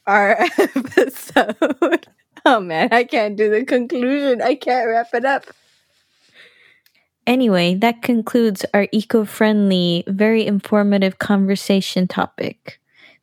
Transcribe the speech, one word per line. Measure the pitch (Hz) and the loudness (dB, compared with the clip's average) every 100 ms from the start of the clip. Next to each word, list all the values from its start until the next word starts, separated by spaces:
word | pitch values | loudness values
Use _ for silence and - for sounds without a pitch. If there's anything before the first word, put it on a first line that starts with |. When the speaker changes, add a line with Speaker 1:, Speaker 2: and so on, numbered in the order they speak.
| - | 0
Speaker 1:
our | 208 202 | 2 2
<laughs> | 214 240 - | 2 0 0
episode. | 381 277 - - - - - 262 208 220 302 - 320 330 - _ _ - 302 | -2 -2 -2 0 0 -2 -4 0 0 0 -2 0 0 -2 -4 _ _ -2 2
Oh, | 226 | 2
man, | 180 160 190 | 0 -2 2
I | 233 247 | 0 0
can't | 240 208 202 | -2 -2 0
do | 214 | 0
the | 208 | 0
conclusion. | 269 254 240 254 247 285 277 240 | 0 -2 -2 -4 -2 0 0 0
I | 262 294 | 0 -2
can't | 302 254 226 | -2 -2 0
wrap | 226 233 | -2 -2
it | 240 | -2
up. | 269 269 - - _ _ _ _ _ _ _ - - _ _ _ _ _ _ _ 233 | -2 -2 -6 -20 _ _ _ _ _ _ _ -20 -20 _ _ _ _ _ _ _ -2
Speaker 2:
Anyway, | 254 233 185 175 185 | 0 2 2 0 0
that | 233 233 | 0 0
concludes | - 233 220 240 226 196 - | -2 -2 0 0 0 -2 -4
our | 202 196 | -2 -2
eco-friendly, | 214 - 226 208 - 214 214 196 185 175 170 185 | -2 0 0 0 0 2 2 2 2 2 0 -2
very | 196 220 226 214 | 0 2 2 0
informative | 202 - 208 202 202 190 - | -2 0 0 2 2 0 -2
conversation | - 196 196 196 - 196 - 185 180 | -2 0 2 0 0 0 0 -2 -2
topic. | 190 - - - - - - _ _ - _ | -2 -6 -6 -10 -10 -20 -20 _ _ -20 _